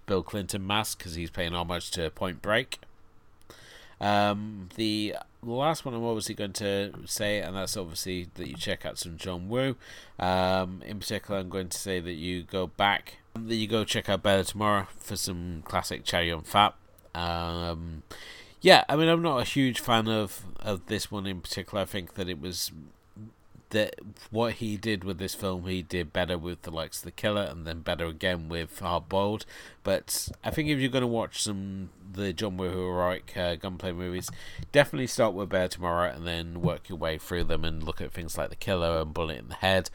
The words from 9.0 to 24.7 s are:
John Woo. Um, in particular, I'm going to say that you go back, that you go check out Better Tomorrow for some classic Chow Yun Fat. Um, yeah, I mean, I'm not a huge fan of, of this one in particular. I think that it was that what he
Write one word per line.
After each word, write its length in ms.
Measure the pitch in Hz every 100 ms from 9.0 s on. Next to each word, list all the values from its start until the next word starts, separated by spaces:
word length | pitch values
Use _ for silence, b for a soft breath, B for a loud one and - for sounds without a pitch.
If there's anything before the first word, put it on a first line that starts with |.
| 90 80
John 300 | 95 90 90
Woo. 280 | 120 135 123 B B B B
Um, 640 | 90 92 92 95 92 92 -
in 140 | 101
particular, 400 | 95 101 - 101
I'm 100 | 92
going 200 | 95 92
to 80 | -
say 220 | 98 90
that 140 | 85
you 300 | 82 87 90
go 240 | 78 95 90
back, 500 | - 101 98 - - -
that 220 | 113 113 113
you 120 | 107
go 160 | 113
check 240 | 104 117 101
out 140 | 95
Better 220 | 104 98
Tomorrow 440 | 90 104 107 104 95 -
for 160 | - 98
some 480 | - 90 87 82 -
classic 380 | 95 - 71
Chow 160 | - 90
Yun 240 | 85 82
Fat. 320 | 78 104 104 - - - - 85
Um, 880 | 85 85 85 85 85 82 85 80 - B B B B B
yeah, 220 | 180 165 -
I 80 | 147
mean, 120 | 165
I'm 160 | 165
not 160 | 170 135
a 60 | 113
huge 340 | 143 131 117
fan 280 | - 117 110
of, 380 | 110 101 - 95 -
of 260 | - 95 -
this 240 | 107 -
one 140 | 104 98
in 160 | 92
particular. 400 | - - 90 104
I 40 | 95
think 280 | 104 87 -
that 140 | 90
it 100 | 85
was 320 | 85 85 - 80 76 - _ - 110 - - - -
that 240 | 107 104 - 104 104 -
what 220 | 107 117
he 240 | 107 110